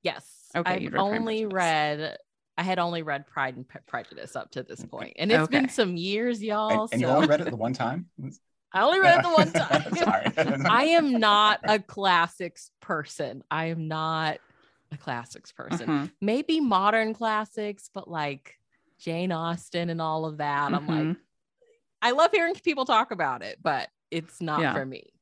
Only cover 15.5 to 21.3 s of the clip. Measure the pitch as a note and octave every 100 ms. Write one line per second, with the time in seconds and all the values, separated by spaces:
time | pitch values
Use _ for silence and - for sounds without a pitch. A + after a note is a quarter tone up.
15.5 | - - E3+ - D3 D3+ _ G3 B3 D4+
16.5 | D#4+ C4+ F#3+ G3+ A3 A3 A3 A3+ G#3+ G#3+
17.5 | - G#3 G3+ - G3 - E3 D3 C#3 -
18.5 | _ _ _ _ _ - E3 F#3 D#3+ E3
19.5 | E3+ - E3+ E3+ E3 D#3+ D#3 D#3+ D3+ D3
20.5 | C#3+ C#3+ C#3+ D3+ D#3+ D#3 F#3 _